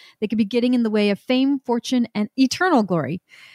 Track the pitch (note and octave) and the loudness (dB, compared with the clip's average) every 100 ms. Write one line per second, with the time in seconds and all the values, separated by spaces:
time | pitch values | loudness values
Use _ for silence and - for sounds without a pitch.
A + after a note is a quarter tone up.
0 | - _ G#3+ A3 G3+ A#3+ B3 B3 A3+ G#3+ | -20 _ -4 -2 -2 0 0 0 0 2
1 | G#3 G3 - B3+ C4+ C#4 - A#3 - B3+ | 0 0 -2 0 2 0 -2 -4 -2 -2
2 | A#3 G#3 G#3 - C4 - F#4 C#4 F#3+ E3+ | -2 -4 -4 0 0 0 2 2 2 -2
3 | C3 F3 - - - | -2 -6 -12 -20 -20